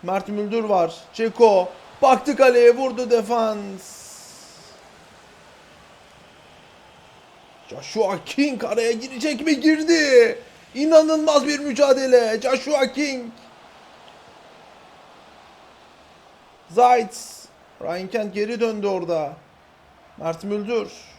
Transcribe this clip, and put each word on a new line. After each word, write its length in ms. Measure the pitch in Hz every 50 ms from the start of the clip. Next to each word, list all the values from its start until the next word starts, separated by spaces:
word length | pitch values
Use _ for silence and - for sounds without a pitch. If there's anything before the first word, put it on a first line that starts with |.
| -
Mert 240 | 175 185 196 190 -
Müldür 360 | 208 208 208 208 214 226 220
var. 320 | 214 208 185 170 165 165 - - - -
Dzeko. 560 | - 220 226 220 - 240 220 202 190 175 - - - - - - -
Baktı 340 | - 262 262 - - 294 285
kaleye, 400 | 214 269 254 247 240 240 240 240
vurdu 360 | 240 269 262 247 220 254 233
defans. 880 | 240 233 208 196 240 240 226 220 214 208 202 202 196 190 - - - - - - - - - - - - - - - - - - - - - - - - - - - - - - - - - - - - - - - - - - - - - - - - - - - - - - - - - - - - - - _ - - - - - _ - _ - - _ - - - -
Joshua 500 | - 139 135 - - 214 220 190 196 170 -
King 380 | - - - 277 294 262 208 -
araya 280 | 175 208 220 233 233
girecek 540 | 240 220 240 262 269 247 214 302 294 220 294
mi? 140 | 320 302 269
Girdi. 800 | 233 302 311 302 311 320 339 330 302 285 262 247 233 220 - - - - - - - _ -
İnanılmaz 720 | 254 285 311 330 311 320 311 320 311 302 311 302 285 240 285
bir 120 | 294 277
mücadele. 840 | 285 294 247 214 285 277 269 269 269 262 247 247 233 220 220 220
Joshua 520 | 214 262 269 254 - 277 302 277 269 262 262
King. 380 | 262 294 285 269 254 240 233 226 - - - - - - - - - - - - - - - - - - - - - - - - - - - - - - - - - - - - - - - - - - - - - - - - _ - - _ _ - _ - _ _ - _ _ _ _ _ _ _ _
Zayt. 460 | 160 202 247 247 247 247 226 202 - - - - - - - - _ _ _ _ _ _
Ryan 260 | - - 170 180 190 190
Kent 260 | - 233 214 208 180
geri 260 | 202 208 214 240 220
döndü 280 | 233 226 220 208 202 202
orada. 460 | 196 185 170 165 170 160 156 139 156 160 _ _ _ _ _ _ _ _ _ _ _ _ _ _ _ -
Mert 260 | 151 165 165 160 -
Müldür. 480 | 202 202 208 208 202 240 226 202 - - - - - -